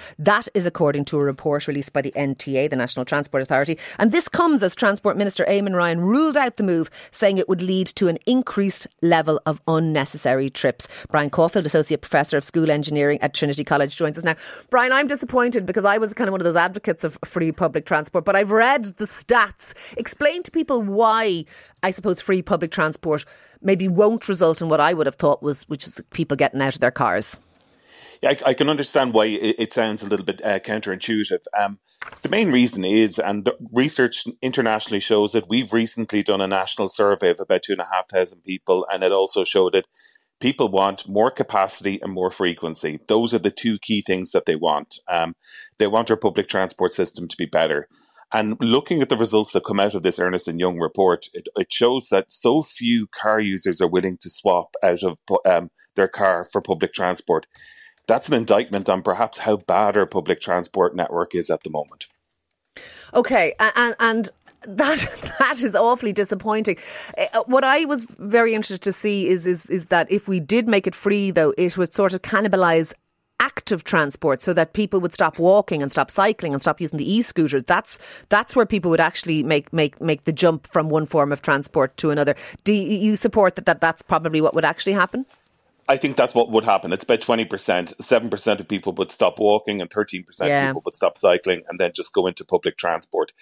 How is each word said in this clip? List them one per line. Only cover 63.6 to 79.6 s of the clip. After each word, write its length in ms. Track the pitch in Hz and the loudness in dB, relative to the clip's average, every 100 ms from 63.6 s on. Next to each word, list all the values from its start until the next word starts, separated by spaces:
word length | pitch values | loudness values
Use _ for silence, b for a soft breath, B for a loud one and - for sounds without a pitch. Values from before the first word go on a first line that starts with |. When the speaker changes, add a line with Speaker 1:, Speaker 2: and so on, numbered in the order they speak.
| 214 240 | 0 2
Speaker 1:
and, 200 | 240 - | 0 2
and 320 | 226 226 202 - _ _ | 0 0 -2 -8 _ _
that, 720 | 214 190 285 311 - - - | -6 0 0 0 -4 -8 -10
<laughs> 40 | - | 0
that 200 | 262 269 | 0 0
is 140 | 240 | 0
awfully 380 | 196 226 247 233 | 2 4 2 0
disappointing. 640 | 196 196 196 220 214 214 175 B B B - 196 | -2 -2 -2 -2 -2 -2 -4 B B B -4 -2
Uh, 80 | 226 233 | -2 2
what 180 | 254 | 2
I 200 | 262 285 | 4 2
was 200 | 311 285 | 2 -2
very 500 | 226 - 202 233 226 | -6 -14 0 2 4
interested 280 | 220 202 190 | 2 -2 -6
to 100 | 196 | -4
see 340 | 180 208 202 180 | -2 -2 0 2
is, 180 | 180 | 0
is, 220 | 175 180 - | 0 -2 -2
is 200 | 185 160 | -6 0
that 220 | 175 160 | 0 2
if 200 | 196 - | -2 -2
we 100 | 185 | -4
did 300 | 143 226 233 | 0 0 2
make 180 | 202 185 | 2 0
it 80 | |
free, 380 | - 202 202 196 | -2 0 0 2
though, 200 | 170 151 139 | 2 2 2
it 180 | 180 185 | 0 0
would 160 | 175 | -2
sort 220 | - 196 | 0 0
of 80 | 185 | 0
cannibalise 720 | - 208 208 185 175 165 160 - _ _ _ - | -2 -2 2 4 4 4 0 -6 _ _ _ -4
active 420 | 262 - - 180 | -4 -4 -6 -6
transport 580 | - 175 147 - 156 131 | 0 0 0 0 0 0
so 100 | - | 0
that 220 | 175 160 | 0 0
people 260 | - 208 190 | 0 -2 0
would 140 | 175 | -2
stop 240 | - 165 - | 0 -2 2
walking 420 | 170 208 - 160 | 4 6 4 -2
and 100 | 139 | -2
stop 200 | - 135 | -2 0
cycling 420 | - 202 214 165 | 2 0 0 -4
and 80 | 139 | -2
stop 180 | 165 147 | -2 -2
using 200 | 160 156 | -4 -4
the 120 | 165 | -2
e-scooters. 540 | 214 240 - 156 139 | 0 0 0 0 0
That's, 340 | 120 180 - - B B - | 0 0 -2 -10 B B 0
that's 260 | 202 233 | 0 2
where 120 | 254 226 | 2 2
people 240 | 208 170 | 2 2
would 100 | 160 | 4
actually 420 | 165 - 175 156 | 4 0 -2 -2
make, 300 | 139 147 | 2 0